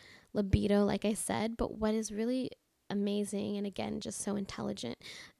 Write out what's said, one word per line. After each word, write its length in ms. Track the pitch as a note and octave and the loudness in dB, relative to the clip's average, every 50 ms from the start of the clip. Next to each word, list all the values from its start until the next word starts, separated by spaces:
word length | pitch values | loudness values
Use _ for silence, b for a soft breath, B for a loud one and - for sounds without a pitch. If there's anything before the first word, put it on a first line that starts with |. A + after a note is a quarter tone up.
| B B B B B B B | B B B B B B B
libido, 500 | - G#3 F#3+ - G#3 G#3 G#3 G3+ G3+ G3+ | -2 0 4 4 4 6 6 6 6 6
like 220 | G3+ G3+ G3+ - | 6 4 2 2
I 80 | G3+ A3 | 0 0
said, 420 | - - - - A3+ G#3 A3 A3+ | 0 0 -2 0 0 0 -2 -2
but 220 | - A#3 - - G#3 | -2 -2 -2 -2 0
what 160 | G#3+ G#3+ G#3+ | 0 2 2
is 180 | A3 A3 G#3 | 2 0 -2
really 400 | G#3+ G3+ A3+ A#3 B3+ C4 B3+ - - - _ _ _ _ _ - | -2 -2 0 0 0 0 -2 -4 -6 -10 _ _ _ _ _ -4
amazing, 640 | G3 G3+ G3+ G3+ G3+ G#3 G#3 G3 - G3 G#3 G#3 G#3 | -2 0 2 2 2 2 0 0 -2 -2 -2 -2 -2
and 100 | G3+ G3+ | -2 -2
again, 360 | G3+ F#3+ - G#3+ G#3 G#3+ G#3+ | -4 -4 -4 -4 -4 -4 -4
just 180 | - - G3 - | -4 -6 -6 -4
so 160 | - G#3 G3 | -4 -2 -2
intelligent, 640 | G3+ G3 - - - G#3 G#3 G#3 G3 - A#3 A#3+ - B B B B B B B B | -2 -2 -4 -6 -6 -4 -4 -4 -4 -6 -6 -8 -8 B B B B B B B B